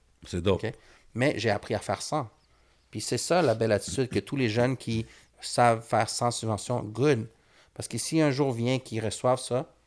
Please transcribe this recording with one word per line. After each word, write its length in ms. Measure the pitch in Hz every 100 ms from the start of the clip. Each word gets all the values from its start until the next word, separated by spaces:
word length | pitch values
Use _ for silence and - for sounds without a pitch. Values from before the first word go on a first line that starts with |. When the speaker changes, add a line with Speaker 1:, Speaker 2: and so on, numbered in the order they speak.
| _ _ -
Speaker 1:
C'est 160 | 90
dope. 220 | 87 92
Speaker 2:
Ok ? 80 | 107 - - - _
Mais 240 | 110 135 -
j'ai 120 | 110
appris 240 | 101 - 104
à 40 |
faire 220 | - 101
sans. 260 | - 151 117 _ _ _ _ _ _
Puis 120 | -
c'est 160 | - 123
ça 240 | - 175
la 140 | 151 113
belle 160 | 113
attitude 380 | 104 - - 127
que 100 | 104
tous 160 | - 143
les 140 | 123
jeunes 280 | 107 123 131
qui 280 | - 113 113 - _ _
savent 400 | - - 120 113 117
faire 240 | 110 110
sans 220 | - 120
subvention, 500 | 117 110 104 - 123
good. 460 | 107 107 143 127 110 _ _ _ _
Parce 140 | - -
que 100 | 120
si 240 | - 160
un 100 | 151
jour 200 | 131 143
vient 280 | 117 117 131
qu'ils 240 | - 110
reçoivent 380 | 110 - 127 127
ça, 320 | - 123 156 _